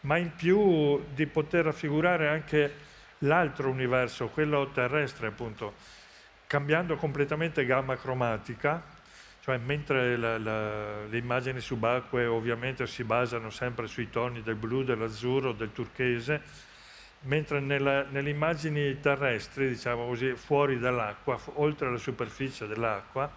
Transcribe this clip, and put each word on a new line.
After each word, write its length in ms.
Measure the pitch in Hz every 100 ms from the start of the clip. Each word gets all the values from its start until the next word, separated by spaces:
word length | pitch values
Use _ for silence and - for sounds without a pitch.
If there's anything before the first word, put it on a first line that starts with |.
ma 160 | 135 160
in 180 | 175
più 680 | 147 165 196 202 165 147 143 143
di 140 | 135 151
poter 380 | - 151 175
raffigurare 640 | 160 147 156 147 170 175 151
anche 580 | 156 151 151 143 147 - - - -
l'altro 460 | 139 165 165 - 135
universo, 600 | 131 127 127 123 - 117
quello 420 | - 151 147 139
terrestre, 560 | - 123 147 139 - 113
appunto, 480 | 104 117 101 107 - - - - - - - -
cambiando 500 | 143 143 156 180 147
completamente 680 | 156 139 143 151 165 151
gamma 320 | 127 131 131 131
cromatica, 840 | - 127 120 110 - 110 151 165 - - - - - -
cioè 140 | - 127
mentre 600 | 120 147 147 135 123 120
la, 220 | 117 113
la, 680 | 110 110 107 107 104 104 107
le 100 | 113
immagini 400 | 120 123 127 127
subacquee 680 | 113 120 113 123 123 123 120
ovviamente 600 | 117 113 117 127 127 123
si 160 | -
basano 480 | 113 117 123 117 110
sempre 380 | - 123 117 113
sui 200 | - 113
toni 340 | - 120 120
del 120 | 110
blu, 300 | 110 110 127
dell'azzurro, 680 | 131 117 113 107 120 131 131
del 200 | 107 110
turchese, 680 | - 113 - 127 120 117 151 - - - - - - - -
mentre 360 | 135 147 151 147
nella, 440 | 139 139 139 139
nelle 280 | 135 139 143
immagini 720 | 147 156 165 156 147 143 135
terrestri, 680 | 147 135 139 113 - - 135
diciamo 380 | 117 123 120 120
così, 260 | 120 131 120
fuori 420 | - 143 143 131
dall'acqua, 600 | 123 123 107 104 - 120
fu-, 140 | - 147
oltre 340 | 147 151 135
la 60 | 120
superficie 720 | 123 117 113 - 135 135 107
dell'acqua 600 | 110 117 101 - 127 143